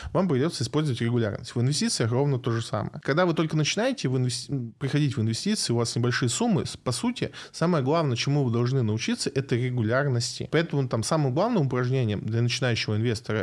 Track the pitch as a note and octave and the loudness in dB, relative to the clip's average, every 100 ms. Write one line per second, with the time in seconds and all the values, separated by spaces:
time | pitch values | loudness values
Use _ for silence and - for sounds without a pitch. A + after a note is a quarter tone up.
0 | - D3+ F#3 B2+ D#3 - A#2+ D3 D3+ A#2 | -4 0 2 2 0 -2 -2 0 -2 0
1 | A#2 A#2+ A2 G2 - B2 B2+ D3 A#3 - | 0 2 0 -4 -6 0 0 2 0 0
2 | A2+ C#3 C#3+ C3 A#2+ A2+ A2+ G#2 A#2 D3+ | 0 2 2 0 0 -2 -2 -4 -6 -6
3 | - D3 F3+ D#3+ D#3+ D#3 D3 - B3 B3+ | -2 2 2 2 0 0 0 0 0 -2
4 | C#3 B2+ B2+ A#2+ - C#3 A#2 - C3+ C#3+ | -2 0 0 -2 -4 -6 -6 -6 -2 0
5 | D3 A2+ A2 A2+ G3+ G#3+ - A#2+ A#2 A#2+ | 2 2 0 0 -2 -2 0 0 0 0
6 | A#2+ A#2+ B2 - A#3+ E3 - - - A#2+ | 0 2 0 0 2 2 0 -6 -4 -2
7 | A#3+ A#3+ A#2 - - - E3+ E3+ B2+ E3 | -2 -2 -6 -6 -16 -2 0 2 2 2
8 | D3+ A#2+ - D3 B2+ A#2 A#2+ C3+ A2 A2 | 2 0 2 2 2 2 2 2 2 0
9 | - A#3+ D3 C#3+ - A#2+ B2+ B2 G#2+ B2 | -2 -2 -2 -2 0 0 0 0 2 2
10 | C#3+ A#2+ A#2+ - - D#3 E3 C#3+ B2+ A2+ | 2 0 -2 -6 -2 0 0 0 0 -2
11 | G#2+ D#3+ C#3 B2+ A3 A3+ C3+ B2 B2 C3 | 0 2 2 2 2 2 0 0 0 0
12 | A2+ G2+ - A2+ A#2+ A#2+ C3 A2 - G#2+ | 0 0 -2 0 0 2 0 0 0 0
13 | A#2+ A2 - A2 | 0 -2 -2 -2